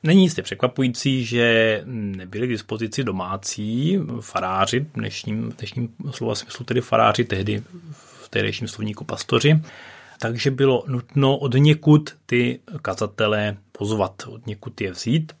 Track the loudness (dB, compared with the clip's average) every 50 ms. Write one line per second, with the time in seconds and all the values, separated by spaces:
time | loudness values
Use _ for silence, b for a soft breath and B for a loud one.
0 | 4 8 8 8 8 6 2 -2 -6 -6 -2 0 0 0 0 0 0 0 0 0
1 | -2 0 0 0 -2 0 0 2 4 4 6 6 4 4 2 0 -4 -8 -8 -6
2 | -6 -6 -6 -8 -10 -10 -6 -4 -2 -2 -4 -4 -4 -8 -6 -4 -4 -4 -4 -4
3 | -4 -2 -4 -4 -4 -6 -6 -6 -6 -8 -8 -6 -4 -4 -2 0 0 0 0 0
4 | -2 -4 -8 -10 -10 -6 -6 -4 -4 -2 0 0 0 2 0 -2 -2 -2 -6 -6
5 | -6 -6 -8 -8 -8 -6 -6 -4 -6 -6 -8 -10 -12 -10 -6 -6 -6 -6 -8 _
6 | -12 -10 -8 -6 -4 -4 -4 -4 -8 -12 -14 -14 -8 -2 -2 -2 0 2 2 4
7 | 4 4 4 2 0 -2 -2 -2 -2 -2 -4 -4 -6 -10 -20 -20 -18 -18 -20 -20
8 | -20 -20 -20 -20 -20 -6 -4 -2 -2 -2 -4 -6 -8 -10 -8 -8 -8 -8 -8 -10
9 | -10 -10 -8 -8 -2 0 0 4 4 6 4 4 2 B B B B B B B
10 | B B B B -6 -6 -4 -2 -2 -2 0 2 2 4 4 2 0 -2 -6 -6
11 | -6 _ 0 2 4 4 2 2 0 2 4 6 6 6 6 4 6 6 6 6
12 | 6 0 -14 _ _ -2 0 2 2 0 -2 -4 _ -14 -14 -10 -6 -6 -4 -4
13 | -4 -6 -2 -2 0 0 2 0 0 -2 -4 -6 _ _ _ -8 -4 -2 0 0
14 | 0 -2 -2 -12 -16 -16 -16 -14 -12 -12 -12 -12 -14 -16 -10 -8 -8 -8 -6 -6
15 | -2 0 0 0 0 -2 -12 _